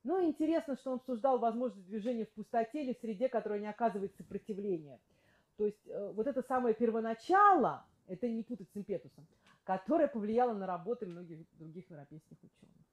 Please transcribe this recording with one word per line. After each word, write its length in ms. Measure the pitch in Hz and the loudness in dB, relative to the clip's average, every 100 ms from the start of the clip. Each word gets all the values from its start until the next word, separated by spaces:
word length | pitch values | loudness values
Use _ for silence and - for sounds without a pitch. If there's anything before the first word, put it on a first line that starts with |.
Ну, 200 | 240 370 | 0 2
интересно, 520 | 339 - 311 330 294 262 | 2 2 2 2 0 -6
что 160 | 262 | -4
он 40 | 254 | -6
обсуждал 400 | - 233 269 247 | -4 0 2 4
возможность 480 | 226 226 254 196 180 | 2 0 -4 -6 -8
движения 400 | 214 214 233 214 | -4 -2 -2 -4
в 40 | |
пустоте 520 | - 202 233 226 311 | -10 -4 -2 -2 -4
или 100 | 262 | -4
в 60 | 233 | -4
среде, 300 | 226 190 254 | -6 -2 0
которая 320 | 226 208 208 | 0 -2 -4
не 60 | 208 | -4
оказывает 480 | 208 233 196 190 - | 0 0 0 -6 -8
сопротивления. 840 | 170 196 - 196 202 170 147 123 _ _ _ _ _ - | -10 -10 -8 -6 -2 -4 -6 -20 _ _ _ _ _ -2
То 80 | |
есть, 220 | 214 - - | -2 -2 -10
э, 260 | 185 202 | -8 -6
вот 140 | 185 220 | -4 -2
это 160 | 269 | -2
самое 320 | 226 254 247 | -2 0 2
первоначало, 1080 | 220 233 226 220 226 - 370 415 359 190 139 - _ - | 2 2 2 -2 -6 4 8 10 8 4 0 -12 _ -12
это 220 | 185 247 | -6 -4
не 140 | 226 | -4
путать 260 | - 240 180 | -6 -10 -10
с 40 | 202 | -12
импетусом, 500 | 196 196 131 - 151 _ - _ | -6 -6 -6 -20 -20 _ -20 _
которое 420 | - 190 - 330 285 | -4 -4 2 2 2
повлияло 460 | 226 208 226 247 | 0 0 2 2
на 140 | 208 185 | 0 -4
работы 400 | 175 170 240 190 | -6 -4 -6 -6
многих 320 | 170 175 160 160 - | -10 -14 -16 -18 -18
других 320 | 160 165 170 | -16 -16 -16
европейских 460 | 156 139 156 _ 160 | -20 -18 -20 _ -20
ученых. 440 | - _ - _ _ | -20 _ -20 _ _